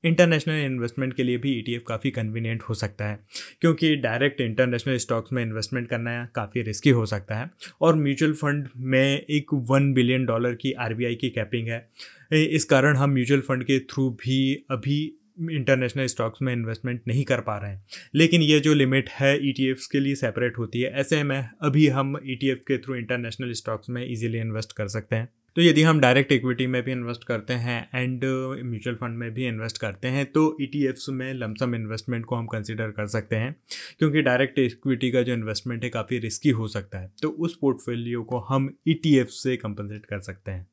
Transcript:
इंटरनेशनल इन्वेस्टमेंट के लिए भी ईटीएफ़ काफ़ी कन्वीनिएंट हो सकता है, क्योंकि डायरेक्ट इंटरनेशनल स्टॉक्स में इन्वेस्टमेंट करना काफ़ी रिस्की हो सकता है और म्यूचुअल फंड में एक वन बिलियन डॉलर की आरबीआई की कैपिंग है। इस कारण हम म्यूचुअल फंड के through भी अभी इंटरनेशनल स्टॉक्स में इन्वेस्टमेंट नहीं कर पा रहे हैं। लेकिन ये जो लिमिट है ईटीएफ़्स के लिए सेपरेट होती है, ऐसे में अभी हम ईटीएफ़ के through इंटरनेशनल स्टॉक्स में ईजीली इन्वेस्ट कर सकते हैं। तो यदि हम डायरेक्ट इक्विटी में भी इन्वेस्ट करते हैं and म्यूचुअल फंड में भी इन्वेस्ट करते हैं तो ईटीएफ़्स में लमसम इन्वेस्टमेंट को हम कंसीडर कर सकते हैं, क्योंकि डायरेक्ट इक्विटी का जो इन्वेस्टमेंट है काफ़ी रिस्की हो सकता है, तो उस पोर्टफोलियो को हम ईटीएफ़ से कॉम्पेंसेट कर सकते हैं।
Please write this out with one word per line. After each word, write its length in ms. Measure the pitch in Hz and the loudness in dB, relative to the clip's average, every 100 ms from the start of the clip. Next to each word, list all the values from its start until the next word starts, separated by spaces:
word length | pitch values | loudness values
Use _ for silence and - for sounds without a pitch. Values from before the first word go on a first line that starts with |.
इंटरनेशनल 600 | 170 165 175 160 156 156 | 2 6 6 6 0 -2
इन्वेस्टमेंट 500 | 143 127 117 - 131 | -2 -2 -4 -2 -4
के 80 | 123 | 0
लिए 160 | 123 123 | 0 0
भी 160 | 139 | 0
ईटीएफ़ 280 | 123 113 117 | -2 -2 -6
काफ़ी 280 | 117 110 139 | -4 -4 -4
कन्वीनिएंट 520 | 123 110 113 113 113 | -2 -4 -4 -4 -4
हो 120 | - | -4
सकता 300 | 113 104 101 | -4 -4 -6
है, 140 | 104 104 _ - - - | -8 -8 _ -16 -16 0
क्योंकि 340 | 165 160 160 147 | 2 4 2 2
डायरेक्ट 440 | 123 117 143 139 | 0 2 0 2
इंटरनेशनल 560 | 120 110 127 120 139 127 | -2 2 2 2 0 -2
स्टॉक्स 340 | - 117 110 | 0 -2 -2
में 100 | 127 | -4
इन्वेस्टमेंट 460 | 117 110 107 131 120 | -2 -4 -4 -6 -4
करना 360 | 120 117 120 120 | -4 -4 -6 -6
काफ़ी 280 | - 104 123 | -8 -4 -4
रिस्की 280 | 110 107 151 | -4 0 4
हो 160 | 120 110 | 4 4
सकता 320 | 104 98 107 | -4 -4 -8
है 120 | 143 _ - _ | -8 _ -20 _
और 160 | 160 156 | 4 4
म्यूचुअल 360 | 143 135 156 | 2 2 0
फंड 340 | 151 147 147 135 123 | 0 -2 -2 -4 -8
में 420 | 127 131 135 139 | 2 4 4 2
एक 360 | - 151 143 143 | 0 -2 0 -2
वन 280 | 120 135 139 | 2 4 4
बिलियन 320 | 131 120 131 127 | 4 4 2 2
डॉलर 280 | 113 123 | 0 -2
की 180 | 120 135 123 | -2 -4 -4
आरबीआई 360 | 117 110 120 | -4 -2 -4
की 160 | 117 131 | -2 -4
कैपिंग 380 | 113 104 117 113 | -4 -4 -4 -4
है। 200 | 117 117 _ - - - | -8 -10 _ -20 -20 0
इस 300 | 156 156 156 - | 2 4 2 4
कारण 300 | 139 139 139 | 6 6 4
हम 140 | 143 | 4
म्यूचुअल 300 | 139 123 139 | 2 2 2
फंड 240 | 131 131 | 2 -4
के 140 | 127 135 | 0 0
through 300 | 131 - 131 113 | 0 -2 -2 -2
भी 480 | 127 131 135 139 _ | -2 2 2 0 _
अभी 300 | 131 135 147 156 - _ - 165 | -4 -2 -2 -2 -8 _ -10 -4
इंटरनेशनल 560 | 156 127 135 127 135 131 | -2 2 2 2 -2 -4
स्टॉक्स 360 | - 113 - | -2 -4 -2
में 100 | 131 | -2
इन्वेस्टमेंट 480 | 123 113 110 127 120 117 | -2 -4 -6 -6 -6 -2
नहीं 140 | 117 | -2
कर 160 | 139 123 | 2 0
पा 160 | 110 104 | 0 -6
रहे 120 | 104 | -6
हैं। 140 | 98 _ - - | -10 _ -20 -4
लेकिन 280 | 139 165 170 | 4 6 6
ये 160 | 151 151 | 6 6
जो 120 | 147 | 6
लिमिट 340 | 147 131 131 - | 4 4 4 0
है 200 | - 139 143 139 | 2 2 4 0
ईटीएफ़्स 380 | 127 131 131 - | 0 -2 -2 -2
के 140 | 143 | 0
लिए 140 | 139 | 0
सेपरेट 440 | 139 123 107 120 117 | 0 -2 0 -2 -2
होती 220 | 117 120 | -4 -2
है, 100 | 127 | -2
ऐसे 320 | 131 139 160 | -2 0 0
में 260 | 143 135 117 - | 0 -2 -4 -2
अभी 260 | 147 143 151 | 2 6 6
हम 280 | 131 135 143 | 6 0 -2
ईटीएफ़ 340 | 139 127 135 131 | -6 -2 -2 -2
के 160 | - 131 | -2 -4
through 180 | 127 127 | -2 -8
इंटरनेशनल 560 | 110 123 117 113 127 | -4 -4 -4 -8 -8
स्टॉक्स 360 | 113 - 110 - | -6 -6 -8 -6
में 120 | 123 | -8
ईजीली 340 | 127 117 117 113 | -6 -4 -2 -2
इन्वेस्ट 340 | 113 110 107 | -4 -4 -8
कर 160 | - 104 | -8 -6
सकते 280 | 110 101 113 | -6 -4 -4
हैं। 120 | 120 _ _ - | -4 _ _ 4
तो 60 | |
यदि 200 | 170 151 | 6 6
हम 180 | 160 156 | 6 6
डायरेक्ट 320 | 131 127 135 | 6 6 4
इक्विटी 340 | 135 127 123 127 | 2 2 -2 -2
में 160 | 127 | -2
भी 100 | 120 | -2
इन्वेस्ट 320 | 127 120 117 | -6 -6 -10
करते 300 | - 117 - 123 | -6 -6 -2 -4
हैं 240 | 120 120 - | -2 -6 -6
and 300 | 127 127 127 131 131 131 139 | -6 -4 -2 -2 -2 -4 -8
म्यूचुअल 320 | 123 113 127 117 | -8 -6 -6 -6
फंड 220 | 123 117 | -6 -6
में 120 | 117 | -8
भी 160 | 113 127 | -4 -4
इन्वेस्ट 320 | 113 113 - | -4 -6 -6
करते 300 | 110 95 127 | -8 -6 -4
हैं 160 | 131 139 | -2 0
तो 160 | 156 156 156 | 2 2 2
ईटीएफ़्स 460 | 135 143 135 123 - | -6 0 -2 -2 -8
में 220 | 135 127 | -6 -6
लमसम 400 | 131 113 110 127 | -6 -6 -4 -4
इन्वेस्टमेंट 500 | 120 107 110 - 117 | -2 -4 -8 -6 -6
को 120 | 113 120 | -4 -6
हम 100 | 113 | -4
कंसीडर 440 | 113 104 113 110 | -6 -6 -6 -6
कर 160 | 104 104 | -6 -4
सकते 280 | 110 104 110 | -4 -2 -2
हैं, 180 | 120 156 _ - - - | -2 -6 _ -14 -14 0
क्योंकि 240 | 156 147 | 2 4
डायरेक्ट 360 | 139 123 131 - | 4 4 2 2
इक्विटी 520 | 127 113 139 123 127 | 0 0 -2 0 2
का 120 | 127 | 2
जो 100 | 123 | 2
इन्वेस्टमेंट 500 | 120 110 107 - 117 | 0 -2 -6 -6 -6
है 60 | 120 | -4
काफ़ी 280 | 113 107 123 | -4 -4 -4
रिस्की 320 | 110 - 151 | -4 0 2
हो 180 | 117 110 | 2 -2
सकता 300 | 107 95 98 | -6 -8 -12
है, 120 | 92 - | -12 -6
तो 60 | 156 | -6
उस 260 | 156 165 165 | -2 -6 0
पोर्टफोलियो 640 | 139 131 - 120 117 120 | 0 0 -4 -6 -4 -6
को 140 | 113 123 | -4 -6
हम 300 | - 135 135 - - | -2 -2 -2 -4 0
ईटीएफ़ 420 | 156 160 139 117 | 0 4 4 4
से 260 | - 131 127 | -4 -4 -4
कॉम्पेंसेट 500 | 110 101 104 107 107 | -6 -8 -10 -12 -10
कर 140 | 101 | -10
सकते 300 | 95 92 - | -10 -14 -10
हैं। 160 | 95 90 | -10 -12